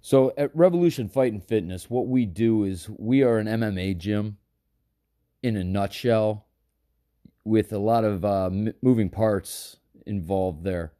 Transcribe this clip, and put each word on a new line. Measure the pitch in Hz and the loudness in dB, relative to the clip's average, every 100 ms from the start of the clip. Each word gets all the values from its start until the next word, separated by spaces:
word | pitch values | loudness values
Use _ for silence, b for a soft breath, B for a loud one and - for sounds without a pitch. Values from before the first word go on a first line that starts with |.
So | - 135 131 - | 4 4 4 2
at | 143 160 | -4 4
Revolution | 180 175 175 - 107 | 4 4 2 0 -4
Fight | 135 131 | 0 0
and | 107 | -2
Fitness, | - 110 87 90 - | -2 -2 -2 -10 -4
what | 120 117 | -4 0
we | 127 110 | 0 0
do | 85 113 110 | 0 2 2
is | 101 92 104 107 | 0 -4 -10 -10
we | 107 135 | 0 4
are | 127 113 | 4 2
an | 107 | 0
M | 113 | -2
M | 110 95 | -2 -2
A | 95 92 | -4 -4
gym | 98 104 107 101 _ _ _ _ _ _ _ _ _ _ | -2 -2 -4 -10 _ _ _ _ _ _ _ _ _ _
in | 123 107 | -4 -2
a | |
nutshell | 90 98 101 - 123 110 107 107 _ _ _ _ _ _ _ _ - _ | -2 -2 -2 -2 0 2 2 -2 _ _ _ _ _ _ _ _ -20 _
with | 107 110 104 | 0 0 0
a | 107 | -2
lot | 104 117 | 0 2
of, | 110 98 | 0 0
uh, | 101 98 92 | 0 0 -2
m-, | 95 107 - | -2 -4 0
moving | 127 117 95 | 2 2 0
parts | - 110 98 - - - - _ _ - | 0 0 0 -4 -16 -16 -20 _ _ -8
involved | 101 82 95 92 78 | -8 -2 -2 -2 -4
there. | 92 90 82 | -6 -6 -8